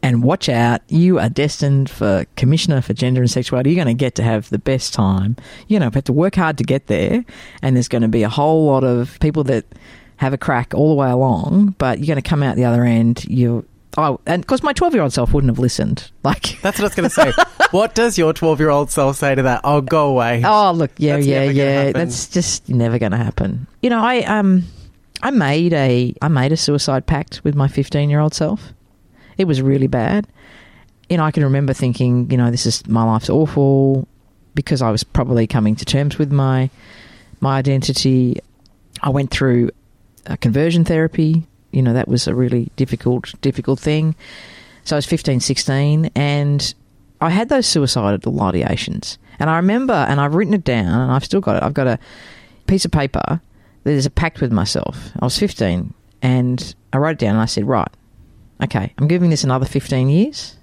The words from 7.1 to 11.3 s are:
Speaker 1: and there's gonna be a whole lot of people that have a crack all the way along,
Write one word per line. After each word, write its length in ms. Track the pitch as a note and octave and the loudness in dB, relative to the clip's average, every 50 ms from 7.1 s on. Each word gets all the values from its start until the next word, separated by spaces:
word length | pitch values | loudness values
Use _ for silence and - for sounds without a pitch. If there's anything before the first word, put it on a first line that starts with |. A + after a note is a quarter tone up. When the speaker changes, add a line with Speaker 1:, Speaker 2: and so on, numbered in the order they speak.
| - A#3+ A#3+ - - - - - - - | 0 -2 -4 -6 -16 -20 -20 -20 -16 -6
Speaker 1:
and 140 | - C3+ C3 | -2 0 0
there's 120 | B2 A#2+ | 0 0
gonna 200 | - - A#2+ A#2 | 0 0 0 0
be 160 | A2 A2 A#2 G#2+ | 2 2 2 0
a 60 | G#2 | 0
whole 360 | A2 D3 C#3+ D#3 D#3+ D#3+ D#3 | 0 0 0 2 2 2 4
lot 160 | D3+ C3+ C3 C3 | 2 2 2 2
of 360 | B2+ B2 A#2+ A#2+ B2 - - | 2 0 0 -2 -4 -4 -2
people 240 | - D#3 D3 D#3 C#3+ | -2 -2 0 0 -2
that 200 | C3 B2+ A2+ - - - - - - - - - - - | 0 0 -2 -2 -6 -18 -20 -20 -20 -20 -20 -20 -20 -8
have 160 | _ - C3+ C#3 | _ -4 -4 -2
a 40 | |
crack 360 | C3+ - - C#3 A#2+ B2 - - | -4 -2 -2 -2 -2 -2 -4 -2
all 160 | F#2+ D3 D#3 | 0 2 2
the 60 | D#3 | 4
way 140 | C#3 C#3 C3 | 2 2 2
along, 640 | B2 B2 C3+ C3 | 2 2 2 2